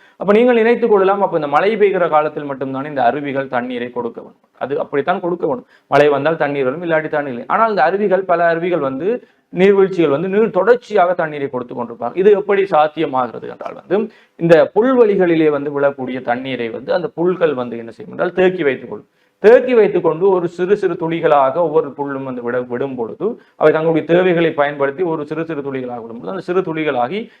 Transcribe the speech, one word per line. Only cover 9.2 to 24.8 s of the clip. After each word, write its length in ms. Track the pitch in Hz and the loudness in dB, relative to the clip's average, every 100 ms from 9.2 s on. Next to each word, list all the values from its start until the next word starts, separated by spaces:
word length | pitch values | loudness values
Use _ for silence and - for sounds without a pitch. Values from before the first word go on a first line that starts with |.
| - _ _ | -8 _ _
நீர்வீழ்ச்சிகள் 640 | 175 196 196 190 185 156 143 | 2 4 6 4 2 2 2
வந்து 160 | 190 | 0
நீர் 260 | 196 220 180 | 0 2 2
தொடர்ச்சியாக 520 | 196 240 - 208 180 | 2 2 2 2 2
தண்ணீரை 340 | 180 160 147 139 | 0 -4 -4 -6
கொடுத்து 260 | 123 120 131 | -6 -8 -8
கொண்டிருப்பாங்க. 400 | 113 117 120 147 | -10 -8 -6 2
இது 160 | 196 | 4
எப்படி 320 | 196 202 196 196 | 4 2 0 2
சாத்தியமாகிறது 720 | 156 151 160 151 131 120 110 120 | 2 2 0 -4 -2 -4 -6 -14
என்றால் 300 | 120 - - | -12 -14 -14
வந்து 180 | - 196 220 - _ - | -4 -4 -4 -10 _ -4
இந்த 160 | 165 160 135 | 4 6 6
புல்வெளிகளிலே 720 | 208 254 254 214 190 175 160 156 | 2 4 4 4 4 2 4 2
வந்து 220 | 139 147 | 0 -2
விழக்கூடிய 480 | 143 139 139 127 127 | 0 -2 -2 -6 -6
தண்ணீரை 440 | 123 123 135 123 117 | -4 -4 -4 -6 -6
வந்து 220 | 113 131 | -8 -4
அந்த 160 | 185 151 - | -4 -4 -2
புல்கள் 400 | 175 175 165 127 | -2 0 -2 -2
வந்து 220 | 123 117 | -6 -8
என்ன 160 | 117 | -12
செய்யும் 220 | 113 - 127 | -16 -14 -6
என்றால் 200 | 175 180 | -4 2
தேக்கி 300 | 185 185 143 | 2 2 -2
வைத்துக் 240 | 127 117 | -2 -8
கொள்ளும். 180 | 107 - _ _ _ | -14 -16 _ _ _
தேக்கி 300 | - 262 247 240 | 6 6 6 4
வைத்துக் 300 | 196 180 165 | 4 2 0
கொண்டு 200 | 160 196 | 2 2
ஒரு 160 | 185 175 | 2 0
சிறு 280 | 175 180 202 | -4 0 0
சிறு 200 | 190 165 | 0 -2
துளிகளாக 580 | 160 165 156 147 135 165 | -4 0 2 4 4 2
ஒவ்வொரு 320 | 165 156 143 | 0 0 0
புல்லும் 360 | 139 139 135 135 | -4 -8 -8 -8
வந்து 120 | 123 | -8
விட-, 180 | 120 127 123 | -4 -4 -4
விடும் 280 | 120 139 123 | -6 -6 -6
பொழுது 300 | 110 - 196 - _ - | -8 -6 -6 -8 _ 0
அவை 140 | 156 | 2
தங்களுடைய 340 | 156 165 160 151 | 4 2 0 2
தேவைகளை 460 | 175 185 170 165 | 2 4 2 0
பயன்படுத்தி 520 | 147 143 147 | 0 -2 0